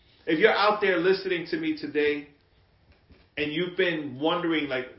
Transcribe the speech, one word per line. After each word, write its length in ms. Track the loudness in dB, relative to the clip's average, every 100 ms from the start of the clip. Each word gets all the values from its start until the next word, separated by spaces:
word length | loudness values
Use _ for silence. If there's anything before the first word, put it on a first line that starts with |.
| _ _ -2
If 120 | 4
you're 160 | 4
out 260 | 4 2 2
there 180 | 2 2
listening 480 | 4 2 0 -4 -4
to 80 | -4
me 180 | -4 -4
today 520 | -4 0 0 0 -6 _ _ _ _ _ _ _ _ -20 _ -6
and 160 | -4
you've 240 | -2 -4 0
been 420 | 0 0 -6 -4
wondering, 500 | -2 0 0 -2 -2
like, 180 | -4 -6